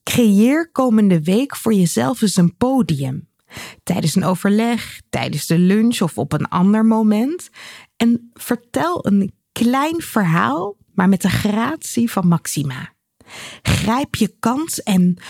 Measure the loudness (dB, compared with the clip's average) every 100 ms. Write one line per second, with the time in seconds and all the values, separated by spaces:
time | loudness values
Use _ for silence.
0 | -4 2 4 6 4 2 -2 -2 2 4
1 | 4 2 2 0 0 -4 0 2 2 0
2 | -2 0 0 2 2 2 0 0 0 -2
3 | -4 -8 -12 _ _ -20 -18 -12 -6 -2
4 | 0 0 0 0 0 2 0 -2 -6 -18
5 | _ -6 -4 -4 0 2 4 4 2 0
6 | -2 -2 -4 -4 -2 2 2 4 4 4
7 | 2 2 0 -4 -12 -20 -20 -20 -14 -2
8 | 0 0 -4 -12 -6 -6 _ -4 -2 -4
9 | -2 0 0 -6 _ -2 0 0 -2 -4
10 | -4 -2 0 0 0 -2 -6 -12 _ 0
11 | 2 2 0 0 0 -2 -2 -6 -6 -2
12 | -2 0 2 0 -2 -6 -6 -8 -14 _
13 | _ _ -20 -20 -18 -10 -4 -2 0 -2
14 | -2 -2 -4 _ -4 -2 -4 -6 0 2
15 | 2 0 -8